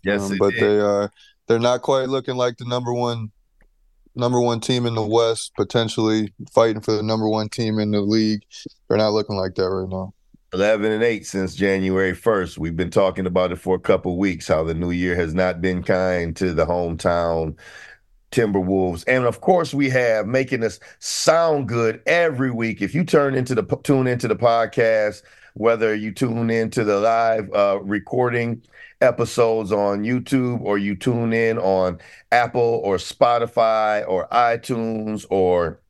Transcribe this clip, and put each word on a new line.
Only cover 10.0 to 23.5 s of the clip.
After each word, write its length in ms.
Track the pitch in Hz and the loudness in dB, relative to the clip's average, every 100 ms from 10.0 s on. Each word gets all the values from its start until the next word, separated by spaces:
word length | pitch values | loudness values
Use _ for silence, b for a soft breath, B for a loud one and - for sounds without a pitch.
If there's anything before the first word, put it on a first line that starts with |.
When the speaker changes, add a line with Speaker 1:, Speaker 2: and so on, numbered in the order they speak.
| 95 - _ _ _ | -10 -14 _ _ _
Speaker 1:
Eleven 400 | 92 104 110 107 | -2 0 2 0
and 100 | 107 | 2
eight 240 | 117 110 - | 0 0 -4
since 260 | 98 95 | -4 -4
January 600 | 76 98 95 95 95 95 | 0 0 2 0 0 0
first. 440 | 90 - 104 87 - | 0 0 0 -2 -6
We've 180 | 80 82 | -6 -4
been 140 | 85 | 0
talking 360 | 104 95 92 92 | 2 2 0 -2
about 260 | 90 90 | 0 0
it 60 | 87 | -2
for 180 | - 90 | -2 -2
a 40 | |
couple 380 | - 92 92 87 | 2 0 0 -2
weeks, 300 | 98 82 - | -2 -2 -2
how 160 | 80 | 0
the 100 | 82 | 0
new 180 | 80 87 | -2 -4
year 220 | 87 90 | -2 -2
has 200 | 87 82 85 | -2 -2 0
not 240 | 92 85 | 0 0
been 240 | 92 90 | -2 -2
kind 500 | 87 92 92 90 85 82 | 0 0 2 -2 -4 -2
to 160 | 92 | -2
the 120 | 80 80 | 0 0
hometown 920 | 87 85 82 92 87 85 82 80 78 B B B B _ _ _ | 0 -2 -2 0 0 0 -2 -4 -8 B B B B _ _ _
Timberwolves. 720 | - 110 98 92 95 90 82 - | 0 0 0 0 0 0 -2 0
And 180 | 127 123 | 0 0
of 160 | - | -2
course, 320 | - 180 156 | 0 2 0
we 160 | 139 135 | -2 0
have 360 | 127 120 110 101 | 2 2 0 0
making 380 | 131 131 123 | -2 0 -2
us 160 | 113 - B B | -2 -6 B B
sound 680 | - - - 160 165 147 127 | -8 0 2 4 4 0 -2
good 340 | 117 113 113 - | 0 -2 -2 0
every 420 | 170 170 131 131 | 2 2 0 -2
week. 320 | 117 113 104 | -2 -4 -2
If 140 | 98 143 | -4 -2
you 80 | |
turn 320 | 147 156 139 131 | 2 2 2 0
into 200 | 127 | 0